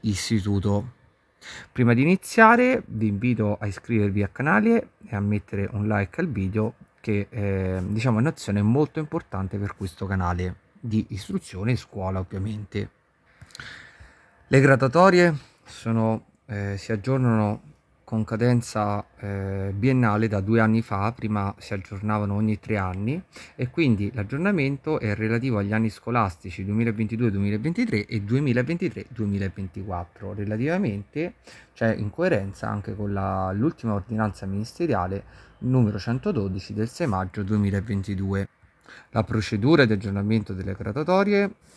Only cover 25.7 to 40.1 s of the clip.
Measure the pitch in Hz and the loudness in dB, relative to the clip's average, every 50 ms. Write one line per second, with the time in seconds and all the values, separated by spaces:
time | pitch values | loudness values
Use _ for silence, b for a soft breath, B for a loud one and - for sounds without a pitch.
25.7 | 110 110 113 107 - - - 117 120 120 107 95 - - - 95 90 - 95 98 | 0 0 0 0 -2 -6 -6 -2 0 0 0 0 -2 -6 -12 -12 -10 -8 -4 -2
26.7 | 104 110 117 117 107 110 110 101 117 113 123 113 98 98 101 101 104 104 113 160 | 0 0 2 0 0 -2 -2 -2 0 0 0 0 2 2 0 0 0 0 -2 -2
27.7 | 175 - 247 220 - 104 104 - 120 110 101 101 120 135 151 135 117 123 127 139 | -2 -2 -2 0 0 -2 -2 -2 -4 -4 -2 0 0 2 2 2 2 2 0 0
28.7 | 170 170 196 151 - 98 - - 123 - 107 101 101 98 98 95 - - 95 92 | -2 -2 -2 -4 -4 -6 -12 -12 -8 -4 -2 -2 -2 -2 -2 -4 -4 -6 -10 -8
29.7 | - - 95 104 92 87 90 - _ - 104 92 101 107 104 101 107 110 127 151 | -8 -10 -8 -6 -6 -6 -8 -10 _ -14 -12 -10 -8 -8 -6 -4 -2 -2 0 0
30.7 | 170 190 208 131 101 101 101 - _ 147 160 190 - B B B B B B B | 0 0 0 -2 -2 -4 -8 -8 _ -6 -6 -6 -8 B B B B B B B
31.7 | _ - 117 113 107 - 107 104 - - 170 185 160 104 98 98 95 - - 110 | _ 0 0 0 0 0 -4 -6 -2 0 0 2 2 0 -2 -4 -8 -8 -6 -6
32.7 | 107 104 98 107 104 101 104 101 101 98 95 95 95 95 95 92 95 101 123 160 | -4 -4 -6 -8 -8 -6 -4 -4 -2 -2 -2 -2 -2 -2 -2 -2 -2 0 0 -2
33.7 | - - - 113 104 98 95 - 113 107 110 104 92 - - 95 98 101 113 117 | -2 -2 -4 -2 -2 -2 -4 -4 -2 0 0 0 -2 -6 -8 -6 -4 -4 -6 -6
34.7 | - - 175 160 120 95 87 92 95 98 - B B B B B B B - 127 | -6 -4 -2 0 0 0 0 -2 -4 -6 -8 B B B B B B B -2 0
35.7 | 131 131 120 104 101 101 - 120 120 131 - 208 185 117 98 98 92 98 - - | 2 4 4 2 2 -2 -4 -4 -4 -2 -2 -2 -2 0 -2 -2 -4 -6 -8 -6
36.7 | 101 104 110 113 - - 175 139 98 92 92 92 - 107 101 95 107 104 101 98 | -4 -4 -4 -4 -4 -4 -2 0 0 -2 -2 -4 -6 -6 -4 0 0 2 2 2
37.7 | 95 98 92 107 101 98 92 - 101 92 98 95 98 98 98 - - _ _ _ | 0 0 -2 -2 -4 -4 -4 -4 -4 -4 -2 -2 -2 -2 -4 -6 -10 _ _ _
38.7 | _ _ B B B B B B - 113 107 - - 110 101 - 117 101 101 139 | _ _ B B B B B B -2 -2 -2 0 0 -2 -2 -2 -2 0 2 4
39.7 | 165 156 135 107 110 98 98 101 | 6 6 6 4 4 0 -2 -4